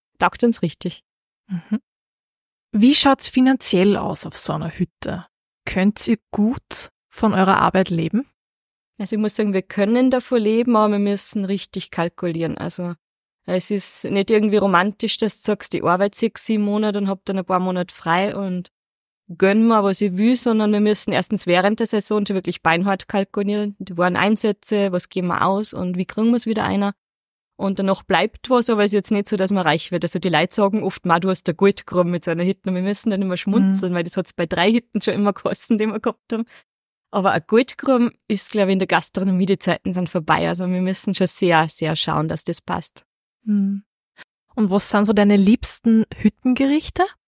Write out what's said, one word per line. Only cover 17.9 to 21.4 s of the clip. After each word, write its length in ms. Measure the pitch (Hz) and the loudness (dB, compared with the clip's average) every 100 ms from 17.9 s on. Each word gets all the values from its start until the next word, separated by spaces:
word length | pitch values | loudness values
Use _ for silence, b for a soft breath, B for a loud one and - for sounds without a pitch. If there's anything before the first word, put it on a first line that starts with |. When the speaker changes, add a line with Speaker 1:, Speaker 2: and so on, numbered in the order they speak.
Speaker 1:
frei 420 | - 170 170 202 - | -6 -2 0 0 -2
und 340 | 196 180 175 _ _ _ _ _ - 170 | -6 -6 -8 _ _ _ _ _ -16 0
gönn 300 | 190 208 226 | 2 4 4
mir, 160 | 220 | 4
was 180 | 196 190 | 2 0
ich 160 | 202 180 | -2 2
will, 180 | 220 247 | 2 2
sondern 360 | 247 220 214 | 2 0 2
wir 100 | 208 | 2
müssen 320 | 208 208 - | 2 0 -2
erstens 340 | 175 180 208 | -2 -2 -2